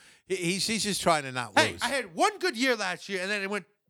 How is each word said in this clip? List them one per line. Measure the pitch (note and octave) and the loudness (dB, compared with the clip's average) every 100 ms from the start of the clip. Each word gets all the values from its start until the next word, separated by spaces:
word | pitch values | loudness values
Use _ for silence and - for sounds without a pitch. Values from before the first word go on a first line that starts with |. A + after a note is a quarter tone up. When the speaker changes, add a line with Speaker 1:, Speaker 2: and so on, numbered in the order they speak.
| - - - | -20 -20 -6
Speaker 1:
he, | F#3 | -2
he's, | E3+ F#3+ - | 0 0 0
he's | A3 | 0
just | G3 F3+ | 0 0
trying | F3 D#3 | 4 2
to | C3+ | 2
not | B2+ A2+ D4 | -4 2 2
Speaker 2:
Hey, | C4+ | 2
Speaker 1:
lose. | F3 | 0
Speaker 2:
I | A#3+ | -2
had | C4+ G3+ | -2 -4
one | F3 G4 G4+ | 0 0 2
good | F4+ A3+ | -4 0
year | C4 A3 | 0 2
last | F#3+ E3+ - | -2 -4 -6
year, | F#3 | -4
and | F#3+ | -2
then | G#3 | -4
it | G3 | -2
went | G3+ - _ _ | -4 -6 _ _